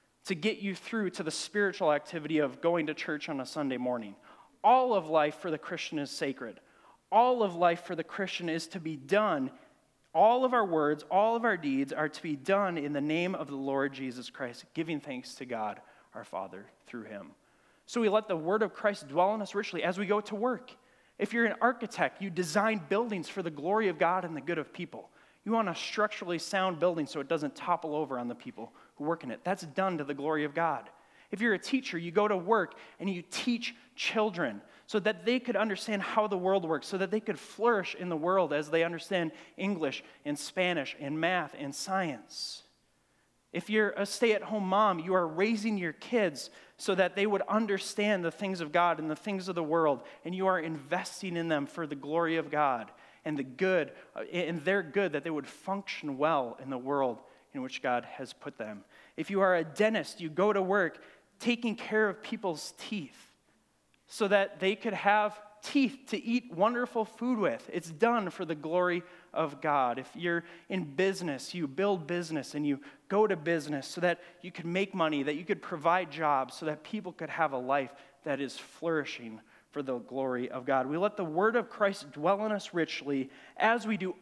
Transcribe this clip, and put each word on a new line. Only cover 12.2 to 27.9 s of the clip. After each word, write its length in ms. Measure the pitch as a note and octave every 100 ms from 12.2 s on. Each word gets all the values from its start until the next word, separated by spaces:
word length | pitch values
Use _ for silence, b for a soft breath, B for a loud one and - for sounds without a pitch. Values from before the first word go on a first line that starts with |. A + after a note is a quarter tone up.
be 120 | E3+
done 420 | D3 C3+ G3 G3 E3
in 160 | C#3+
the 80 | D3
name 360 | D3 D#3+ F3+ F#3
of 100 | C#3+
the 80 |
Lord 380 | C#3 C3+ C3+ C#3
Jesus 360 | C3+ C3 A#2+ A2+
Christ, 360 | - B2+ A#2+ -
giving 240 | - E3 D3+
thanks 380 | D3 B2+ - -
to 100 | B2+
God 340 | A2+ G#2+ G2+ B B B
our 100 | -
Father 420 | A2+ F2+ F#2+ F#2 - _ -
through 180 | A#2+
him. 320 | G#2+ G2+ F#2 - b b b b
So 160 | - A#3+
we 80 | A3
let 180 | G#3+ G#3+
the 100 | E3
word 260 | D#3+ G#3+
of 120 | G#3
Christ 320 | - G#3+ G3+ C#3+
dwell 260 | D3 F#3+ A3
in 60 |
us 120 | G3
richly 300 | G3+ G#3+ E3+
as 140 | E3 F#3
we 80 | G3
go 140 | G#3
to 120 | G#3
work. 400 | G#3 B3 A#3 - - b b b b
If 140 | G#3+
you're 140 | A#3 A3+
an 120 | -
architect, 600 | A#3 A#3+ A3+ - C#3+ -
you 100 | G3
design 540 | E3+ E3+ G3+ A3 G#3+ D3+
buildings 400 | G3 A#3+ G3 -
for 140 | G3
the 80 | E3+
glory 360 | D3 D#3+ G#3+ G3+
of 120 | D#3+
God 260 | E3+ F#3
and 120 | F3 D3+
the 40 |
good 180 | C#3 D#3+
of 140 | C#3
people. 380 | - E3+ - - b b b
You 80 | G3+
want 160 | A3+ G3+
a 60 |
structurally 640 | D#3+ - - G#3+ - F3+ E3+
sound 420 | - G3 F#3+ D#3+
building 260 | F3+ D#3+ C#3+
so 140 | D3+
it 80 | C3+
doesn't 260 | E3 C#3+
topple 400 | - F3+ E3+ D#3